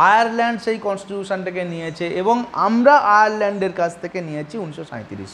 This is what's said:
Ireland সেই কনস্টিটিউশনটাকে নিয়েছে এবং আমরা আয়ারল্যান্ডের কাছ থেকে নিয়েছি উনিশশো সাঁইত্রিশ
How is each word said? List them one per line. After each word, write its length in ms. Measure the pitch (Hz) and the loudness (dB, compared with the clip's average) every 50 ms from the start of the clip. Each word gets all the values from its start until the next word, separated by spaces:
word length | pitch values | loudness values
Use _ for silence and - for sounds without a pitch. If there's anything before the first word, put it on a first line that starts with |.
| 156 185 | 6 6
Ireland 500 | 208 226 233 233 226 233 233 233 233 202 - | 6 6 4 2 0 0 0 0 -2 -2 -4
সেই 140 | 226 220 - - | -4 -4 -2 -4
কনস্টিটিউশনটাকে 760 | 202 196 190 - - 202 196 190 190 196 190 185 185 180 185 180 175 170 | -4 -6 -6 -8 -10 -8 -8 -4 -4 -4 -4 -4 -6 -6 -6 -6 -6 -6
নিয়েছে 340 | 165 165 165 160 - 175 170 170 180 | -6 -8 -8 -6 -6 -6 -4 -2 -2
এবং 160 | 185 220 233 247 240 - - - 175 208 | 0 2 0 0 0 -4 -2 0 0 2
আমরা 260 | 226 233 247 277 294 285 - 208 208 | 2 4 6 6 6 6 6 6 6
আয়ারল্যান্ডের 580 | 208 214 214 214 214 208 202 202 196 190 185 170 180 | 6 4 4 2 0 -2 -2 -2 -2 -4 -4 -2 -2
কাছ 120 | 170 170 170 - - | -2 -4 -4 -8 -12
থেকে 160 | 175 180 185 170 160 | -10 -8 -8 -8 -8
নিয়েছি 260 | 151 151 151 151 - 226 185 | -8 -8 -10 -10 -8 -10 -10
উনিশশো 200 | 156 143 160 160 - | -10 -10 -12 -14 -12
সাঁইত্রিশ 400 | 135 117 104 - - 101 98 92 | -12 -14 -12 -12 -12 -12 -12 -14